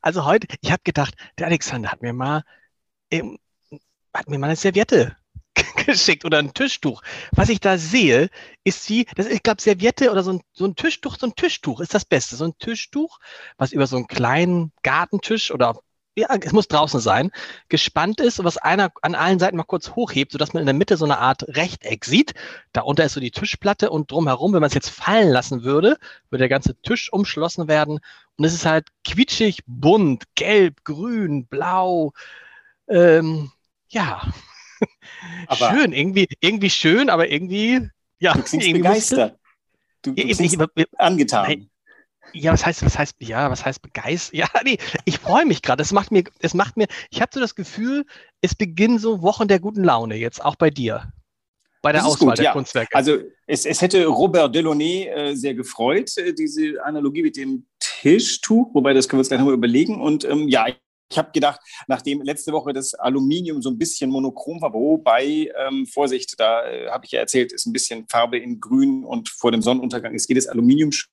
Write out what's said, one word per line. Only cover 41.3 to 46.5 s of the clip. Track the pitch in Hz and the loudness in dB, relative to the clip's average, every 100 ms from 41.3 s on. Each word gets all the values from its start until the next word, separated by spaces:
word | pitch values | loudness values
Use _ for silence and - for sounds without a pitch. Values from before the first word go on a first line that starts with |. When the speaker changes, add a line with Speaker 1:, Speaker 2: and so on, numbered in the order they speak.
| 113 95 | 0 0
Speaker 1:
Nein. | 95 104 _ _ _ _ _ - | -4 -8 _ _ _ _ _ -20
Ja, | 165 156 | -4 2
was | 165 - | 2 2
heißt, | 165 | 2
was | 139 - | 0 0
heißt, | 147 - | -4 -6
ja, | 113 113 139 | -8 -2 -2
was | 127 | -2
heißt | 135 131 | -6 -8
begeistert? | - - 117 170 - | -14 -10 -6 -6 -6
<laughs> | - | -4
Ja, | 175 - | 0 0
nee, | 247 233 - - | 0 -2 -4 -4
ich | - - | -4 -4
freue | - 226 320 | 2 2 4
mich | 156 | 0
grad. | - 127 | 0 -2
Es | 151 | 2
macht | 202 190 | 0 2
mir, | 202 175 _ | 0 0 _
es | 165 | -4